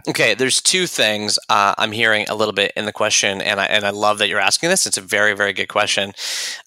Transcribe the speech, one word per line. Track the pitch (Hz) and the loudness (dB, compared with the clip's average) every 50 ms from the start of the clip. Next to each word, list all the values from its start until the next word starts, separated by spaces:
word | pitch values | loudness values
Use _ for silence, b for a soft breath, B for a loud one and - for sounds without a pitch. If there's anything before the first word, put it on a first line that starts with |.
| - | -6
Okay, | 160 139 - 143 117 98 | -4 0 2 2 2 2
there's | 110 131 127 - - | 2 0 0 0 0
two | - - 190 185 180 | 0 0 0 0 0
things, | - - - 117 107 107 104 104 104 - - - - | -2 0 0 0 0 0 0 -2 -2 -2 -2 0 0
uh, | 110 104 101 101 - - | 2 4 4 2 2 0
I'm | 110 110 | -2 -2
hearing | 104 117 117 110 107 107 101 - | 0 0 2 2 2 2 0 -2
a | 104 | -2
little | 107 110 107 98 | 0 0 0 0
bit | 101 98 - - | 0 0 0 -2
in | - 107 | -4 -6
the | 107 - | -4 -2
question, | - 107 107 - - - 104 95 95 | -2 0 0 2 2 2 0 0 -2
and | - - 104 98 | -2 0 0 0
I, | 98 | 2
and | - - 107 101 | 2 2 0 0
I | 101 | 0
love | 101 104 104 104 104 104 | -2 0 2 2 2 2
that | 107 95 | 0 0
you're | 95 101 | 2 2
asking | 95 101 - - 165 170 | 2 2 0 0 0 0
this. | 190 185 - | 0 0 0
It's | 107 - 104 | 0 -2 -4
a | |
very, | 95 90 107 101 104 107 101 | -4 -2 0 2 2 2 2
very | 101 101 101 | 2 0 0
good | 92 104 98 | -2 -2 -4
question. | - - 104 104 - - 101 98 98 - B B B B B B B B B B | -2 0 0 0 0 0 -2 -2 -4 -6 B B B B B B B B B B